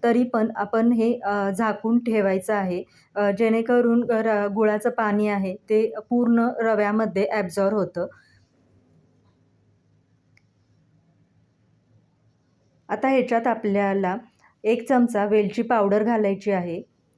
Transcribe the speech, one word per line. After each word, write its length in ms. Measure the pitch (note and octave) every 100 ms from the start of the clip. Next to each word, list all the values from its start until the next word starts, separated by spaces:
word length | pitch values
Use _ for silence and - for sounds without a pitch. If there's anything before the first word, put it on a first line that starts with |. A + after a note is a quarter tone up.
तरी 200 | A#3+ A#3+
पण 280 | B3 A#3 A3 -
आपण 360 | G3+ A3 A#3
हे, 280 | A#3 A3+ A#3+
अ, 300 | G3+ G3+ G3
झाकून 480 | F#3+ A3 G#3 A3 A#3+
ठेवायचं 540 | A#3 A3 G3 F#3+ F#3+
आहे, 300 | G#3 F#3+ F3+ - _ _ -
अ, 160 | G3+
जेणेकरून 800 | G3 A3+ A3+ A3+ A#3+ A#3+ A#3 A#3
र-, 360 | A3+ A3 G#3 G#3
गुळाचं 420 | G3+ G#3+ G#3 A#3+
पाणी 380 | A#3+ G#3+ G#3 G#3
आहे, 280 | G3+ F#3+ F#3+
ते 380 | - G#3+ A3 A3 G#3+
पूर्ण 400 | A#3+ A#3 A#3 A#3 A#3+
रव्यामध्ये 680 | A3+ G#3 G#3 G#3+ G#3+ F3+ G3+
ॲब्झॉर्ब 460 | A3 F3+ G3+ G3 G#3+
होतं. 300 | F3+ - - - _ _ _ _ _ _ _ _ _ _ _ _ _ _ _ _ _ _ _ _ _ _ _ _ _ _ _ _ _ _ _ _ _ _ _ _ _ _ _ _ _ _ _ _ _ _ -
आता 200 | G#3+ C4+
ह्याच्यात 380 | C4+ B3 A#3 A#3+
आपल्याला 680 | A3+ G#3+ G3 G3+ G3 F#3 G3 - _ _ _
एक 260 | G#3 A#3 A#3
चमचा 360 | B3+ A#3 A3+ G#3
वेलची 360 | G#3+ G3+ A#3+
पावडर 420 | A#3 A#3 G3+ G#3
घालायची 480 | A3 A#3 G3+ G3 G#3
आहे 300 | F#3+ F3 F3 B3 _ _